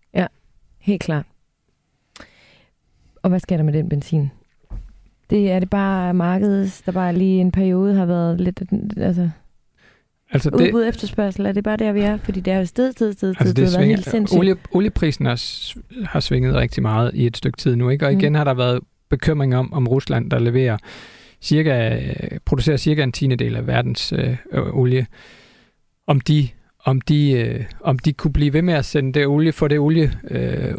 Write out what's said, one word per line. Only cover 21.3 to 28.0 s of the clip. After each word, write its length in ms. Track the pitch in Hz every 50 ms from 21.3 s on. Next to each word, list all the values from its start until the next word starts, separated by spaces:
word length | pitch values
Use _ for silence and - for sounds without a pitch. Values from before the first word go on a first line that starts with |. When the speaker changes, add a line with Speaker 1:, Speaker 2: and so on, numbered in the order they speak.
| _ _
Speaker 2:
cirka, 580 | - - 147 156 156 156 131 120 113 113 120 117
øh, 400 | 131 135 - - - - - - -
producerer 320 | - - 131 - 160 147 127
cirka 260 | - 160 151 151 139
en 80 | 127
tiendedel 440 | - - 143 135 127 123 120 117 113
af 120 | 117 117 123
verdens, 460 | 123 123 120 127 120 - - - -
øh, 240 | - - 123 123 123 - -
øh, 260 | - - - 95 - 135
olie, 280 | 127 127 127 131 120 - - - - - - - - _ _ _ _ _ _ _ _ _ _ _ _ -
om 140 | 143 135
de, 260 | - - 151 151 139 - - - - _ _ _ _
om 160 | 135 131 131
de, 300 | - - 151 147 147 139
øh, 340 | 131 120 117 117 117 - 110 - - -
om 180 | - 135 131
de 140 | 123